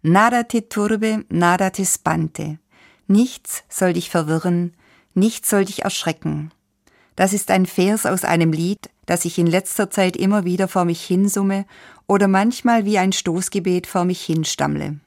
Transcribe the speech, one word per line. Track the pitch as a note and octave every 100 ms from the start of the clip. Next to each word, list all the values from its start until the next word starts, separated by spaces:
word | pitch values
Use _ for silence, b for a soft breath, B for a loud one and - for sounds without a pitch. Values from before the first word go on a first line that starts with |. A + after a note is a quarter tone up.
Nada | D#3+ F#3 A3+ A#3+
te | A#3+ A#3 A3
turbe, | G#3+ G#3 A3 A3 A3 -
nada | E3+ F3 F3 F#3+
te | -
spante. | F#3+ - E3 D#3+ D#3 - D#3 D3+ _ b b b b
Nichts | G3+ B3+ - - - _
soll | - F#3
dich | F3 -
verwirren, | E3+ D3+ D#3+ F3+ F3 F3 b b b b
nichts | - G#3+ - -
soll | G3+
dich | G3 -
erschrecken. | G3 - E3 D#3 D#3 D3+ D#3 _ _ _ b b b -
Das | F#3+
ist | G3+ -
ein | F#3+ F#3
Vers | - F#3 G#3+ -
aus | F#3
einem | - E3+ E3
Lied, | D#3 E3+ G3+ - _ -
das | F3
ich | F3 F3
in | E3+
letzter | A3 C#4+ - G3
Zeit | - F#3 -
immer | F#3+ G#3
wieder | F3+ F3+ F#3+
vor | F#3+
mich | E3+ E3+
hinsumme | - F#3 G3 G3+ G3 G3 G3 B B B -
oder | G3 G3
manchmal | F#3+ A3 - A#3+ A#3
wie | G3+ G#3
ein | F#3
Stoßgebet | F#3 F#3 E3+ F#3 G3 F3+ F3+ -
vor | F#3
mich | F3 F3
hinstammle. | - D#3+ D#3 - C#3+ D3 D3 D3